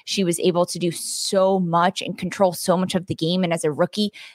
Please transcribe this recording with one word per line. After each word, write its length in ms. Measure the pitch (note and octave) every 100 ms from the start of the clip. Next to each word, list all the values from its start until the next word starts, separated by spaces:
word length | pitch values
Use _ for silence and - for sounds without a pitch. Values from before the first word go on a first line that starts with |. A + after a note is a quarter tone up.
| -
she 180 | -
was 160 | F3 E3+
able 260 | F3+ E3+ F3
to 140 | E3+
do 100 | F3
so 680 | - - - - G3 F#3+ F#3+
much 420 | E3+ E3+ F3+ -
and 160 | - -
control 360 | F3+ - F#3+
so 240 | E3 - F3
much 180 | F#3 F3+
of 120 | F3
the 80 | E3
game. 280 | E3 F3+
And 80 | F3+
as 140 | B3 -
a 60 |
rookie, 420 | C#3 F3+ G#3+ G#3 - -